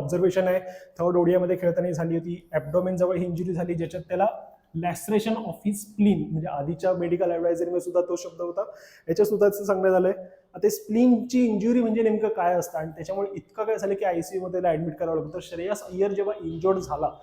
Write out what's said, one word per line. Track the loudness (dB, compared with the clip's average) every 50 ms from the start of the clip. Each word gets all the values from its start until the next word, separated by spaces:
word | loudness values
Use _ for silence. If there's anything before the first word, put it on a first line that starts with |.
observation | 2 0 0 2 2 2 2 2 2 2
आहे. | 0 0 -2 -6 -12 -18 -20 -16 -8 -2
थर्ड | 0 2 2
ओडीआय | 4 4 4 4 4
मध्ये | 2 2 0 0
खेळताना | 0 0 0 0 0 -2
झाली | -2 -2 -2 -2 -2
होती, | -2 -4 -6 -8 -10 -10 _ -4
ॲब्डोमेन | -4 -4 -2 0 0 0 0 0
जवळ | 0 0 0 2
ही | 0 -2
इंजुरी | -2 -4 -4 -4 -4 -4
झाली, | -4 -4 -4 -4
ज्याच्यात | -4 -4 -6 -6 -10 -8 -4
त्याला | -2 0 2 0 0 -2 -10 -18 -20 _ _ _ -8
laceration | -4 -4 -4 -4 -4 -4 0 0 0 2 0 -2
of | -4 -4 -8 -10 -6 -4
his | -4 -4
spleen, | -4 -6 -8 0 4 4 4 4 4 0 -2 -4
म्हणजे | -4 -4 -4
आधीच्या | -4 -4 -4 -4 -4 -2 0 0 0
मेडिकल | 0 0 0 0 2 2 0
ॲडवायझरीमध्ये | 0 0 0 0 0 0 0 -2 -2 -2
सुद्धा | -2 0 0 0
तो | 2 2 -2
शब्द | -4 -6 -8 -10 -8
होता, | -8 -6 -4 -6 -6 -6 -10 -16 -20 -20 -20 -10 _ -2
याच्यात | 2 2 2
सुद्धा | 2 4 4 4
असं | 4 4 2 0
सांगण्यात | 0 0 2 4 4 4
आलंय. | 4 4 2 0 -2 -6 -14 -20 -20 _ _ -4
आता | 0 0 0
स्प्लीनची | 0 0 -4 0 2 4 6 6 6 4 2 2 2 2 4
इंजुरी | 4 2 2 2 2 4 4
म्हणजे | 4 2 2 2 4
नेमकं | 4 2 2 0 0
काय | 0 0 2 2 2
असतं | 2 0 -2 -4 -6
आणि | -6 -8
त्याच्यामुळे | -8 -10 -8 -6 -4 -4 -4 -4 -6
इतकं | -10 -14 _ _ -4 -2
काय | -2 -2 0
झालं | 0 -2 -2
की | 0 0
आयसीयू | 0 0 0 -2 -4 -4 -6 -4
मध्ये | -4 -2 0
त्याला | 2 2 2 0
ॲडमिट | 0 -4 -4
करावं | -4 -4 -2 -2
लागतं. | -2 -2 -4 -8
तर | -10 -12
श्रेयस | -10 -8 -8 -6 -4 -4 -6 -6
अय्यर | -8 -2 0 0 0 0
जेव्हा | 0 -2 -2 -4 -4 -6
इंजर्ड | -8 -6 -2 0 2 2 0
झाला, | -2 -4 -4 -4 -4 -4 -6 -8